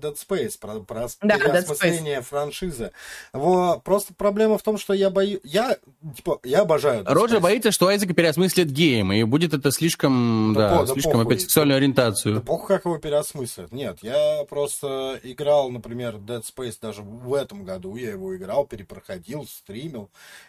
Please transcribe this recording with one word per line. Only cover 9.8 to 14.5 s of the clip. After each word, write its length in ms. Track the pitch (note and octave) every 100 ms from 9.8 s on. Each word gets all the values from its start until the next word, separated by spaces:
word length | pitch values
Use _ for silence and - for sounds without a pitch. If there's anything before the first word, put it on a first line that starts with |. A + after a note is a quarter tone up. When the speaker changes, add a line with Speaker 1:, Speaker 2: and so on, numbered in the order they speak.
| D#3+ - D3 B2+ A#2+ A2+ G#2+
Speaker 1:
Да 0 |
Speaker 3:
да, 240 | G#2+ G#2 -
Speaker 1:
по-, 60 | -
да 60 |
Speaker 3:
слишком 180 | C3+ D3+ B2+
Speaker 1:
похуй. 60 | A2+
Speaker 3:
опять 140 | B2
сексуальную 340 | - D#3+ D3 C3+
ориентацию. 560 | C#3 C3 A#2 G#2 G#2 G#2+
Speaker 1:
Да 40 |
похуй, 260 | B2 E3 -
как 160 | F#3 F3+
его 120 | D#3+
переосмыслят. 760 | D#3 D3 D3+ D3+ B2 - E2+
Нет, 260 | B2 A#2 F2+
я 420 | G#2+ D3 D3+ D3+
просто 680 | C#3+